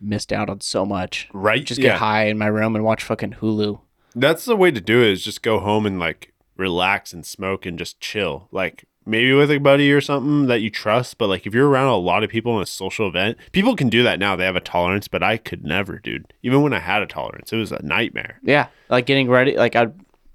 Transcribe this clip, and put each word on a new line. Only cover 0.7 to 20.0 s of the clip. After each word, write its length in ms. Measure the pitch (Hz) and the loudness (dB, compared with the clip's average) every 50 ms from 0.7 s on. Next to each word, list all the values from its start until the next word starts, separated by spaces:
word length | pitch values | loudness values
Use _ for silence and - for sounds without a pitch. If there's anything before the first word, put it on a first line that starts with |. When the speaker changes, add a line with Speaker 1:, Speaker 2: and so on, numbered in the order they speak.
| - 104 95 | -4 -2 -2
Speaker 1:
much. 440 | 101 101 92 92 92 - - - - | -2 -4 -4 -6 -6 -8 -10 -12 -12
Speaker 2:
Right? 320 | - 98 95 107 110 135 156 | -8 -2 0 0 0 0 -2
Speaker 1:
Just 160 | - 123 131 | -4 -2 2
get 140 | 131 120 101 | 2 2 2
Speaker 2:
Yeah. 40 | 87 | 2
Speaker 1:
high 260 | 113 107 107 107 107 | 0 0 2 2 2
in 120 | 107 107 107 | 0 0 0
my 80 | 107 107 | 0 0
room 280 | 107 107 110 113 110 | 0 0 0 0 0
and 80 | 107 110 | 0 0
watch 180 | 110 110 - | 0 0 -2
fucking 320 | - - 117 - 113 107 101 - | -2 -6 -6 -6 -6 -8 -8 -4
Hulu. 400 | 110 110 110 107 107 104 101 - _ _ _ _ _ _ - | -2 -2 0 0 -2 -2 -4 -6 _ _ _ _ _ _ -2
Speaker 2:
That's 300 | 120 131 147 165 160 - | 2 2 2 2 2 0
the 120 | 247 233 | 0 2
way 140 | 202 185 180 | 4 4 4
to 100 | 147 107 | 4 2
do 220 | 87 - 113 123 | 0 4 4 6
it, 80 | 120 107 | 6 6
is 140 | 95 87 - | 4 0 -2
just 180 | 107 98 - | -8 -10 -6
go 160 | - 117 110 98 | -2 0 0 0
home 280 | 90 104 107 110 107 | 2 2 2 2 2
and, 120 | 104 95 92 | 0 -2 -2
like, 340 | 87 82 78 - - - _ _ _ _ _ | -2 -4 -4 -6 -12 -20 _ _ _ _ _
relax 560 | - 95 95 87 90 90 92 101 95 - - | -6 -4 -2 0 0 0 0 0 -2 -4 -10
and 140 | - 85 76 | -16 -16 -16
smoke 400 | - - - 98 95 98 92 - | -16 -12 -8 -6 -6 -6 -6 -8
and 100 | 95 82 82 | -10 -10 -8
just 200 | 85 - - - | -10 -12 -12 -12
chill. 460 | - - - 107 98 82 71 69 - _ | -12 -8 -6 -4 -4 -4 -4 -8 -10 _
Like, 320 | - 95 92 85 - _ - _ _ _ - | -6 -4 -4 -6 -6 _ -20 _ _ _ -8
maybe 280 | 110 110 113 123 131 135 | -4 0 0 2 4 4
with 160 | 139 147 143 | 4 4 4
a 80 | 151 139 | 2 2
buddy 320 | 143 139 139 143 143 143 | 4 4 6 6 6 4
or 80 | 143 143 | 4 2
something 460 | 139 - 143 139 120 147 147 147 143 | 2 0 -2 -2 0 0 2 2 2
that 140 | 127 120 113 | 2 2 0
you 100 | 104 107 | 0 -2
trust, 480 | - - - 107 107 123 123 - - - | -6 -4 -2 0 0 0 0 -2 -4 -4
but, 80 | 117 98 | -2 -2
like, 180 | 95 90 - 107 | -2 -2 -4 -2
if 40 | |
you're 160 | 101 120 139 147 | 2 4 4 4
around 200 | 139 131 135 135 | 4 4 2 2
a 80 | 120 | 2
lot 260 | 95 87 90 87 104 | 2 2 2 0 0
of 80 | 110 104 | 0 -2
people 260 | - 113 107 120 117 | -2 -4 -2 -2 -2
in 60 | 104 | -2
a 40 | 90 | -2
social 420 | - - - 95 95 - - 110 95 | -6 -8 -8 -8 -8 -4 -4 -4 -2
event, 280 | 82 87 95 107 117 - - - | -2 -2 -2 -2 -4 -6 -10 -4
people 240 | - 185 196 262 240 | -2 0 2 2 2
can 140 | - 143 120 | 2 0 2
do 160 | 104 117 123 | 2 4 4
that 160 | 110 90 80 | 2 2 0
now. 160 | 98 101 95 | 0 0 0
They 80 | 87 90 | 0 -2
have 100 | 92 90 | -2 -2
a 60 | 87 | -4
tolerance, 480 | - - - 90 87 87 95 104 - - | -6 -4 -2 0 0 0 0 -2 -4 -4
but 160 | - 90 85 | -4 -2 0
I 120 | 101 110 | 0 -2
could 280 | 113 - - - - - | -2 -4 -10 -12 -10 -6
never, 340 | - 80 95 98 98 - - | -4 -4 -4 -4 -6 -8 -12
dude. 340 | - - 55 69 - _ _ _ - | -10 -10 -10 -10 -12 _ _ _ -2
Even 180 | 123 127 139 | 0 2 2
when 100 | 147 143 | 2 2
I 60 | 120 92 | 0 -2
had 240 | 87 90 98 107 | -2 -2 -2 -2
a 40 | 95 | -4
tolerance, 460 | 78 - 78 64 53 - - - - | -4 -8 -10 -10 -10 -10 -14 -12 -8
it 40 | 110 | -6
was 160 | 113 107 87 | -4 -4 -4
a 100 | - - | -6 -8
nightmare. 560 | - 71 78 104 117 - - - - - - - - | -6 -4 -2 -2 -2 -2 -4 -8 -10 -12 -12 -6 0
Speaker 1:
Yeah. 240 | - 139 147 127 - _ _ _ - | 2 2 2 2 -2 _ _ _ 0
Like, 160 | 120 127 120 | 0 0 2
getting 220 | 139 139 139 135 123 | 2 2 2 2 4
ready, 280 | 123 127 127 139 - | 4 4 4 4 4
like, 180 | - 117 117 - | 2 2 2 4
I'd 180 | 117 120 113 156 - | 2 2 0 -2 -10